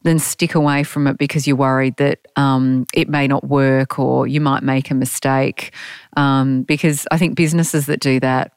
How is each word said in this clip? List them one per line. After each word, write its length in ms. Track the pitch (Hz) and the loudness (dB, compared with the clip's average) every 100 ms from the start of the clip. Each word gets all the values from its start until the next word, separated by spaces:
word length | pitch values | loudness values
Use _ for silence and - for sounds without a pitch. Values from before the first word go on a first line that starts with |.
than 160 | 170 160 | 2 0
stick 360 | - - 170 | -2 -4 -2
away 300 | 165 147 143 | 2 2 0
from 220 | 143 147 139 | -2 0 -2
it 80 | 135 | 0
because 280 | 139 156 143 | -2 -2 0
you're 100 | 135 | 0
worried 400 | 135 131 131 - | 2 2 0 0
that, 240 | 143 - _ - | -2 -2 _ 0
um, 500 | 139 131 131 131 123 | 2 2 2 0 0
it 140 | - 160 | -2 0
may 180 | 151 139 | 0 0
not 160 | 139 139 | 0 0
work 500 | 139 135 131 135 - | 2 4 2 0 -2
or 280 | 131 131 135 | 0 0 0
you 160 | 147 | 0
might 200 | 147 139 | 0 0
make 280 | 135 135 131 | 0 -2 0
a 40 | |
mistake. 800 | 135 127 - 139 135 135 - - - - - - - | -2 -2 -4 -2 0 0 -4 -14 -16 -18 -20 -8 0
Um, 460 | 143 135 131 131 | 2 2 2 0
because 420 | 127 147 160 143 - | -2 0 0 -2 -2
I 60 | 165 | 0
think 180 | 170 | 0
businesses 520 | - 160 170 160 156 143 | 0 0 2 0 -2 -2
that 140 | - | -2
do 200 | 139 131 | 0 0
that 320 | 131 131 - | 2 0 -2